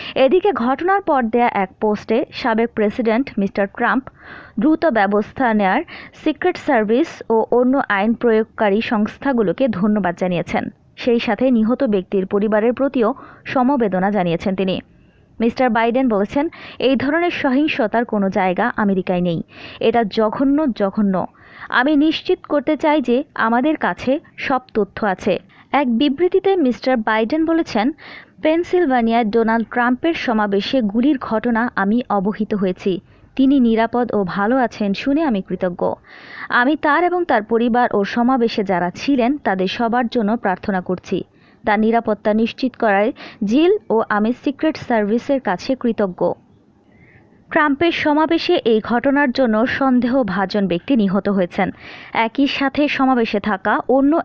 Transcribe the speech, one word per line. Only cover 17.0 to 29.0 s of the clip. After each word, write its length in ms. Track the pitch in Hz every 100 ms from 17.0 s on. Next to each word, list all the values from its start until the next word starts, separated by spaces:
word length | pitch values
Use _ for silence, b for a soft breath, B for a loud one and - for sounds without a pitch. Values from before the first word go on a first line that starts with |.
| 269 320 349
সহিংসতার 720 | - 285 254 302 - 214 226 240
কোনো 240 | 214 196
জায়গা 440 | 202 185 180 233 -
আমেরিকায় 460 | 208 190 185 180
নেই। 220 | 180 165 - B B B
এটা 240 | 226 233
জঘন্য, 680 | 208 - 214 214 269 285 311
জঘন্য। 540 | 208 196 214 202 185 - _ B B B
আমি 260 | - 262 302
নিশ্চিত 440 | 311 - - 370 -
করতে 280 | 294 269 302
চাই 240 | 320 302
যে 220 | 247 247 311 -
আমাদের 420 | 220 233 302 311
কাছে 420 | 208 180 - 294 - -
সব 240 | - 262 262
তথ্য 320 | 220 196 - 214
আছে।" 340 | 185 214 175 - b b
এক 260 | 269 262 233
বিবৃতিতে 580 | 294 277 349 381 392 381
মিস্টার 420 | 254 220 262 254
বাইডেন 480 | 214 220 226 311 320
বলেছেন, 460 | 330 320 220 233 - B B B B
"পেনসিলভানিয়ায় 840 | 311 330 349 359 320 254